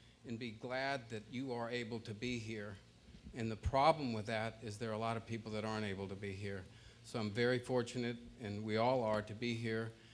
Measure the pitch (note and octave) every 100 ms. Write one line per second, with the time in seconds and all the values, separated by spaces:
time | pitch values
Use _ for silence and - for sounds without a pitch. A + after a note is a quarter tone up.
0 | - - B2 A#2 B2 A2 B2 B2+ C3+ C#3
1 | A#2 A2 G#2+ A#2+ C3+ A#2+ A#2 B2 A2+ A#2
2 | A2+ G#2 B2 A#2+ A2 A2 G#2 G2+ - -
3 | - - - C3 A2+ G#2+ - C3+ D3 D3+
4 | C3 A2 G#2 A2 A2+ A2 A#2+ G#2 A#2 G#2+
5 | A2+ A2+ A2+ A2+ A2 G#2+ A2 G#2+ G#2 F#2+
6 | G2 F#2+ G2+ G2 G2+ G2 - - - -
7 | - B2 G#2+ G#2 A#2+ B2+ B2 B2+ A#2+ B2+
8 | A#2+ A#2+ - - A2 G#2 A2 G#2+ A#2+ C3
9 | A2 G#2+ G#2 G#2+ A#2+ A2+ A#2 A2+ A2+ -
10 | -